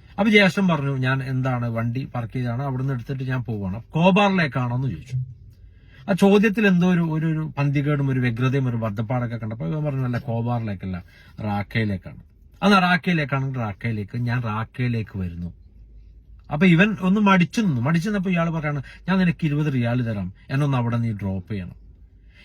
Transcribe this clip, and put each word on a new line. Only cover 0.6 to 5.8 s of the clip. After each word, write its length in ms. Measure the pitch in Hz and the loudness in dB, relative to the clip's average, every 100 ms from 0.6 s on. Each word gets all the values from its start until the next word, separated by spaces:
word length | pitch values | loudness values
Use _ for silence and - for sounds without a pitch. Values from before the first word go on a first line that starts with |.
| 190 | 2
പറഞ്ഞു, 300 | 156 139 135 | 2 0 0
"ഞാൻ, 260 | 127 135 | 0 0
എന്താണ്, 460 | 131 131 131 123 117 | -2 -2 0 -2 -2
വണ്ടി 360 | 113 117 120 139 | -2 -2 -4 -6
പാർക്ക് 280 | 123 117 | -6 -6
ചെയ്താണ്, 300 | 131 123 117 | -4 -4 -2
അവിടുന്ന് 300 | 139 127 135 | -4 -2 -2
എടുത്തിട്ട് 300 | 131 120 135 | -4 -6 -6
ഞാൻ 200 | 131 131 | -4 -4
പോവാണ്." 400 | 120 110 98 107 | -4 -4 -4 -6
"കോബാറിലേക്കാണോ?" 920 | - 160 180 190 202 190 151 131 123 123 | -4 2 4 6 4 4 0 -2 -2 -2
എന്ന് 120 | 135 | -4
ചോദിച്ചു. 300 | 82 - 127 127 - - - - - | -6 -8 -8 -8 -12 -20 -20 -20 -20